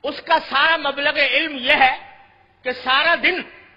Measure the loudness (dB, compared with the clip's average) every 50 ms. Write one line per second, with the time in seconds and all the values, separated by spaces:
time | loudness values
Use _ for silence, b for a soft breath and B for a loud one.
0 | -8 -8 -10 -8 -2 0 0 0 0 -2 -2 0 2 2 0 0 -2 -4 -4 -2
1 | -2 -2 0 0 0 2 2 0 -2 -2 -6 -6 0 0 4 4 4 2 2 -2
2 | -12 -20 -20 -20 -20 _ _ _ _ _ _ _ _ -8 -8 -6 -2 0 2 2
3 | 4 2 2 2 0 -2 -2 -2 -8 -10 -16 -20 -20 -20 _